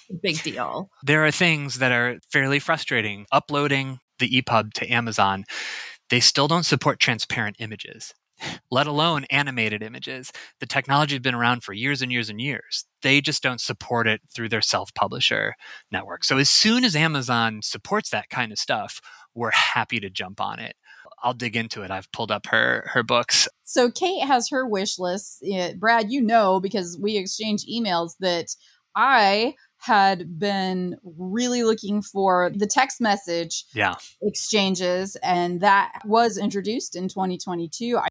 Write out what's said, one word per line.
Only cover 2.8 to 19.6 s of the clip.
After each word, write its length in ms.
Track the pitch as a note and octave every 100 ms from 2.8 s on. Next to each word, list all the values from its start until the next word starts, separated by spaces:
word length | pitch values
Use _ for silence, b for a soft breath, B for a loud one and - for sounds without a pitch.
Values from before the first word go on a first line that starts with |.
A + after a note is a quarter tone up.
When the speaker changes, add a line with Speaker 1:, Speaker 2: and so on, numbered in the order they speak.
| - B2+ G#2+ G2+ G#2
Speaker 2:
Uploading 680 | C#3+ - C#3+ D3 C#3 C3+ B2+ _ -
the 180 | B2 C#3+
E 40 |
pub 320 | - A2+ G#2+ -
to 120 | -
Amazon, 540 | A#2+ A#2 G#2+ G2 G2 G2 B B B B B -
they 100 | B2
still 280 | A#2+ - C#3+
don't 180 | E3 E3
support 340 | C#3 D3+ B2+
transparent 560 | - A2 - - G#2 G2+
images, 540 | A2 G#2+ - A2 - - _ _ B B _
let 160 | B2 D3
alone 400 | D3 E3 D#3 C3+
animated 500 | C#3 C#3+ B2 A2 G#2
images. 500 | G#2+ B2+ - C3 B2+ B B _
The 80 | C3
technology 480 | C#3 C3+ C#3+ D3+ C#3
has 60 |
been 120 | C3
around 300 | A#2+ A#2+ A#2+
for 100 | -
years 300 | G2+ B2+ C#3
and 80 | B2+
years 180 | B2 A2
and 100 | G#2+
years. 460 | C3+ B2 - - - _
They 180 | - C#3
just 200 | C#3+ D3
don't 180 | C3+ B2
support 460 | - G#2+ - A#2+ A2+
it 140 | A2 -
through 180 | - A2+
their 120 | A2
self-publisher 920 | G2 F#2 F#2 - G2 C3 - A2 G#2 - B B _
network. 320 | F#2 F#2+ G2
So 140 | - C3+
as 140 | C#3
soon 320 | - G#3+ A#3+
as 120 | B3 D3+
Amazon 680 | D#3+ D3 A#2+ A#2+ A2+ G#2+
supports 480 | - A2+ - G#3 -
that 180 | G#2 -
kind 220 | - A#2
of 80 | G#2
stuff, 420 | - A#2 G2 - B B B
we're 160 | A#2 A#2
happy 480 | -